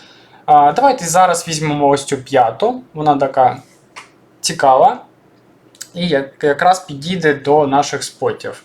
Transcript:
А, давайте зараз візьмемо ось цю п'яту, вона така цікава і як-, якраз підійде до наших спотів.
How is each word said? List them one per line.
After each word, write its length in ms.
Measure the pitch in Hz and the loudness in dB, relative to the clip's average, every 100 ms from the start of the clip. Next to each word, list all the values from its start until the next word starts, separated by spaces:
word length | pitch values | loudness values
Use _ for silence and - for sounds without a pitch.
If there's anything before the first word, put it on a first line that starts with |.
| - - _ _ - | -20 -20 _ _ 2
А, 260 | 147 143 | 4 4
давайте 320 | 185 277 - | 4 2 0
зараз 440 | 170 175 185 170 165 | 0 2 2 0 -4
візьмемо 400 | 151 151 147 143 | -6 -4 0 0
ось 160 | 139 | 0
цю 120 | - 135 | -2 -8
п'яту, 680 | - 131 113 - 226 254 - | -2 0 0 0 -4 -4 -10
вона 220 | 156 151 139 | -4 -2 0
така 460 | 135 - - - - _ _ - - _ _ _ | 0 2 0 0 -14 _ _ -20 -20 _ _ _
цікава 640 | - 160 139 131 185 247 - _ _ _ _ _ _ - - | -8 -2 2 4 2 0 -12 _ _ _ _ _ _ -20 -16
і 140 | 175 175 | -8 -2
як-, 360 | 135 135 - | -2 -4 -4
якраз 360 | 147 143 175 185 | -2 0 2 0
підійде 540 | - 139 156 185 156 | -4 -12 -8 -2 -2
до 320 | 135 139 151 139 | -2 0 0 2
наших 380 | 139 143 139 | 0 -2 -6
спотів. 580 | - - 120 107 104 - | -10 -6 -6 -6 -12 -16